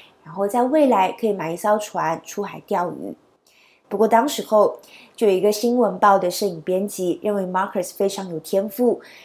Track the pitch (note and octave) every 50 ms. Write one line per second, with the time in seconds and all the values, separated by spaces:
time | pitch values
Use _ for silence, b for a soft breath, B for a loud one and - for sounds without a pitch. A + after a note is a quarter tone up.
0 | B B B _ _ D#3 E3 F#3+ G3+ G3+ B3 A#3+ B3+ C4 D4+ D#4 D4 B3+ A#3 G3
1 | F#3 F#3 - - A3+ G#3+ G3+ D#3+ D#3 E3 E3+ F3 - G#3 G#3+ G#3+ G#3 - - E3+
2 | D#3 D#3+ E3 - - - - G3+ G3 F3 - D3+ - - G#3 F3 F3+ E3 D3 C2+
3 | F2 G2 - - _ _ _ _ b b b b b b b b b _ G#3 G3
4 | A3 G#3+ A3+ A3+ B3+ D4 - A3 G3+ - A3 G#3 G3 - - - B B B B
5 | B B B - A#3 G3+ F#3 F#3 G3+ G#3 G#3 - - A#3+ A#3+ B3 A3+ G3 F#3+ -
6 | G#3+ G3+ G3 F#3+ F3+ F3+ F3 - G#3 G3 E3+ D#3+ D#3 F#3 F#3 F#3+ G3+ G3+ - -
7 | F#3 F3 - - - G#3+ G#3 G3 F#3 F3+ F#3 F#3 G3 G#3 - G3 F3+ - - -
8 | G3+ G3 G3 G3 F#3+ F3+ E3 D#3 - - - D4 A3 G#3 - B3 B3 A#3 - B
9 | B B B B